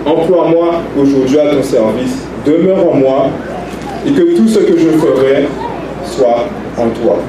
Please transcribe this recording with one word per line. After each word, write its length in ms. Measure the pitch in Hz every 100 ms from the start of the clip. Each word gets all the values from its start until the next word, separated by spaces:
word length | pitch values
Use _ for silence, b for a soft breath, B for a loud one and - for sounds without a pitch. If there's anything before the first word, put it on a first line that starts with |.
Emploie-moi 760 | 143 156 165 175 160 165 170 170 - 143
aujourd'hui 380 | 139 135 123 151
à 160 | 147
ton 80 | 135
service. 540 | - 127 110 113 131 - - -
Demeure 460 | 127 160 185 190 170
en 60 | 135
moi 320 | 135 135 143 - - - - - - -
et 60 | -
que 260 | 143 170 175
tout 120 | 220
ce 100 | 220
que 180 | - 165
je 120 | 160
ferai 580 | 156 - 131 135 135 - - - - - -
soit 420 | - - 117 117 - - - -
en 120 | 117
toi. 300 | 113 113 95